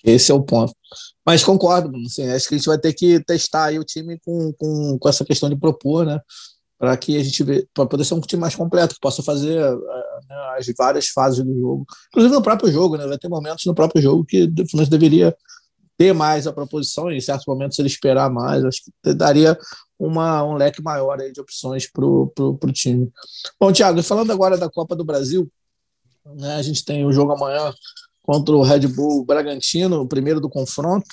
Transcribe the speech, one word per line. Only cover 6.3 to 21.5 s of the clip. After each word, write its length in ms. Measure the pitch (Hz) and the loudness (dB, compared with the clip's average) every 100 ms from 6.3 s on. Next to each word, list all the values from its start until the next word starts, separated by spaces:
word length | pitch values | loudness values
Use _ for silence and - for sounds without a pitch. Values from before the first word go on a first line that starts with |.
| - - _ _ _ | -20 -20 _ _ _
Pra 160 | 123 127 | -2 -2
que 180 | - 147 | -2 -2
a 80 | |
gente 180 | 135 - | -2 -2
vê, 240 | 139 139 - | 0 -2 -2
pra 140 | - 131 | -4 -2
poder 180 | 143 | 0
ser 80 | 147 | -2
um 80 | 170 | -4
time 220 | - 175 | -4 -4
mais 120 | 165 | -4
completo, 400 | - 170 175 170 | -4 -2 0 0
que 60 | - | -2
possa 220 | 139 - | -6 -4
fazer, 340 | 143 143 151 160 | -4 -4 -2 0
eh, 180 | 143 123 - 127 117 - 131 | 0 -2 -6 -10 -10 -14 _
né, 80 | 139 135 131 | -14 -10 -8
as 80 | 123 117 | -8 -2
várias 320 | 127 143 - | 0 0 -2
fases 340 | - 135 127 | 0 0 0
do 160 | 131 131 | -2 -2
jogo. 280 | 127 135 135 - _ | -4 -6 -10 -18 _
Inclusive 260 | - 240 | 2 4
no 80 | 277 | 4
próprio 280 | 208 220 214 | 2 2 2
jogo, 280 | 147 180 156 | 2 0 0
né? 80 | 139 | -6
Vai 100 | 139 | -8
ter 120 | 175 | -6
momentos 360 | 165 151 165 | -6 -6 -6
no 100 | 180 | -4
próprio 280 | 165 165 165 | 0 2 4
jogo 240 | 139 160 160 | 4 2 2
que 180 | 190 | 2
o 240 | 170 160 180 | 2 0 -2
Fluminense 220 | 151 147 | 0 2
deveria 440 | 156 160 160 170 165 _ - _ _ _ - | 4 6 6 4 0 _ -20 _ _ _ 4
ter 160 | 185 | 4
mais 340 | 170 151 151 151 | 4 2 0 -4
a 60 | |
proposição, 580 | 131 139 151 135 - 175 | -8 -8 -8 -6 -6 -6
e 60 | 143 | -6
em 40 | |
certos 260 | 123 139 - | -6 -6 -6
momentos 320 | 131 139 - | -6 -4 -2
ele 100 | 139 | -2
esperar 400 | - 147 131 135 | 0 2 2 2
mais, 360 | 120 127 143 | -2 -2 0
acho 200 | 131 - | 0 -4
que 60 | - _ | -14 _
te-, 120 | - | -2
daria 420 | 147 151 147 156 156 - - _ _ | 2 4 6 6 4 -6 -20 _ _
uma, 460 | 156 160 165 156 | -4 -2 0 0
um 120 | 147 | -2
leque 280 | 147 143 143 | 0 0 0
maior 380 | 160 147 135 139 | -8 -4 -4 -4
aí 100 | 135 | -10
de 100 | 135 | -14
opções 500 | 135 | -16